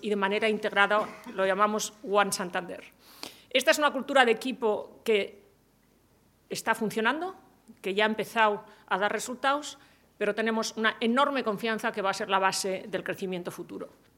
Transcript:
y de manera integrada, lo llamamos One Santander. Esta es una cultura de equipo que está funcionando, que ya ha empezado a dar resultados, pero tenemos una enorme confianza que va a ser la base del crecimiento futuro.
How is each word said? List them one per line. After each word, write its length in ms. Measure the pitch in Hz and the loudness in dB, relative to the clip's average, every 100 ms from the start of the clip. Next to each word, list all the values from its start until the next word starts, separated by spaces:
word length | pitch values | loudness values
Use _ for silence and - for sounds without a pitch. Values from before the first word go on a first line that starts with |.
y 80 | 214 | -4
de 40 | 208 | 0
manera 320 | 196 208 220 | 0 2 0
integrada, 640 | 214 214 202 196 208 202 - - | 0 0 4 4 4 0 -8 -10
lo 140 | 208 190 | -2 0
llamamos 480 | 190 208 214 - - 254 | 4 2 2 -6 -10 0
One 240 | 202 196 | 2 2
Santander. 520 | 190 185 185 180 185 - _ - - - - - | 0 -4 -6 -8 -12 -18 _ -20 -18 -18 -18 -2
Esta 220 | 262 254 | 0 4
es 80 | 302 | 4
una 100 | 294 | 4
cultura 340 | 269 247 269 | 0 2 4
de 100 | 254 | 6
equipo 680 | 220 254 214 226 208 - - | 4 -2 -2 -2 -2 -4 -8
que 380 | - 214 - - _ _ _ _ _ _ _ _ _ _ - | 0 0 0 -10 _ _ _ _ _ _ _ _ _ _ -12
está 280 | 185 - 220 | -6 -2 0
funcionando, 600 | 214 220 220 302 359 - - _ - - | -2 0 0 0 -4 -10 -20 _ -20 -12
que 140 | 190 190 | -6 0
ya 80 | |
ha 40 | 214 | 2
empezado 560 | 214 190 226 214 208 - - - | 0 -4 2 2 2 -6 -14 -4
a 140 | 190 | 0
dar 120 | 208 | 0
resultados, 680 | 214 208 247 277 285 294 - - _ _ - | -2 -6 -4 0 0 -4 -16 -20 _ _ -4
pero 160 | 208 208 | -2 0
tenemos 400 | 226 220 214 - | 0 0 -2 0
una 180 | 220 - | 0 2
enorme 440 | 233 247 285 277 | 0 2 2 0
confianza 480 | 226 202 233 220 233 | -2 -2 -2 -2 -4
que 120 | 214 | -2
va 80 | 190 | -2
a 20 | |
ser 160 | 190 208 | -2 0
la 80 | 190 | 2
base 480 | 190 185 196 185 220 | 2 0 -2 -4 -4
del 160 | 180 | -6
crecimiento 460 | 180 170 190 180 175 | -6 -6 -6 -6 -8
futuro. 400 | - 165 196 - _ _ | -10 -12 -12 -12 _ _